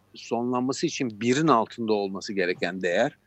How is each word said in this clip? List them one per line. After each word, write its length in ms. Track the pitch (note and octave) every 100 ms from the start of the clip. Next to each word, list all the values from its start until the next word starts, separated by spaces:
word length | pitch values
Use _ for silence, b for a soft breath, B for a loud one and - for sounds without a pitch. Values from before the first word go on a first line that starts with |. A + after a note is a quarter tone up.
| _
sonlanması 720 | - - A#2 B2 B2 B2+ C3 E3
için 340 | - C3 G#2
birin 280 | A#2 C3 D#3+
altında 440 | B2 G#2 - A2+
olması 400 | G#2+ G2+ F#2+ -
gereken 500 | G2 F2+ F#2 F2+ F#2
değer 360 | F#2 F2+ C3+ -